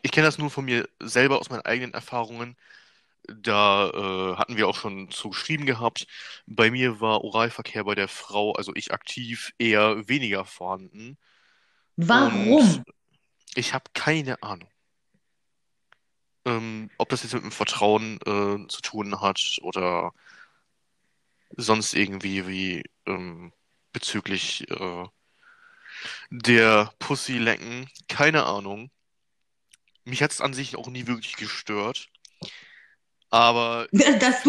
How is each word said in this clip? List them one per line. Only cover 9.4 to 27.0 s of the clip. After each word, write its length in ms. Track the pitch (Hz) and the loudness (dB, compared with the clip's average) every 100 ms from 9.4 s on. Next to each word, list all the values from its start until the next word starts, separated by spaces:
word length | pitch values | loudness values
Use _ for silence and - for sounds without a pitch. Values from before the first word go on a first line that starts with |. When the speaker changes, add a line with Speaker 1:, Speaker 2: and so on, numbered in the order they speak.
| - - | -10 -2
Speaker 1:
eher 480 | 117 107 107 107 104 | 2 4 4 2 -2
weniger 380 | 139 117 98 92 | -2 -2 -4 -6
vorhanden. 720 | - 90 95 95 104 117 143 _ _ _ _ _ _ _ - | -10 -8 -8 -10 -18 -18 -20 _ _ _ _ _ _ _ -2
Speaker 2:
Warum? 560 | 170 240 269 202 208 294 220 139 | 4 6 6 4 6 8 8 6
Speaker 1:
Und 60 | - _ _ _ _ _ - | -2 _ _ _ _ _ -8
ich 200 | - 120 | -4 -2
hab 200 | 131 - | -4 -6
keine 480 | - - 156 135 - | -2 0 0 0 -6
Ahnung. 280 | 110 92 87 _ _ _ _ _ _ _ _ _ _ _ _ _ _ _ _ _ 127 | -8 -10 -14 _ _ _ _ _ _ _ _ _ _ _ _ _ _ _ _ _ -4
Ähm, 440 | 117 113 110 110 - | -2 -4 -8 -10 -4
ob 120 | - | -2
das 140 | 127 | -2
jetzt 100 | 113 | -4
mit 100 | 123 | -6
dem 80 | - | -6
Vertrauen, 680 | - 107 - 104 107 110 104 - | -4 -4 2 4 4 0 -6 -4
äh, 400 | 101 101 101 - | -2 0 -2 -6
zu 120 | - | -10
tun 400 | - 107 101 98 | -8 -8 -6 -2
hat 380 | 98 95 - - | 0 0 -2 -4
oder 520 | - 95 90 87 87 - - - - _ _ _ _ _ _ _ _ _ _ - | -6 -2 -2 0 -4 -8 -20 -20 -20 _ _ _ _ _ _ _ _ _ _ -4
sonst 360 | 110 110 107 | 2 2 2
irgendwie 540 | - 101 98 98 98 92 | 0 0 -2 -6 -4 -4
wie, 360 | 95 95 85 - _ - | -6 -4 -6 -10 _ -8
ähm, 460 | 92 90 85 87 _ _ _ _ | -6 -8 -14 -18 _ _ _ _
bezüglich, 760 | - - 107 - 95 - - - | -8 -6 -6 -4 -4 -4 -8 -8
äh, 340 | - 92 87 90 _ _ _ _ _ _ _ - - - - - | -8 -8 -8 -12 _ _ _ _ _ _ _ -20 -16 -14 -14 -14
der 600 | 120 120 117 113 107 107 | -2 4 8 8 8 4
Pussy 400 | - | -2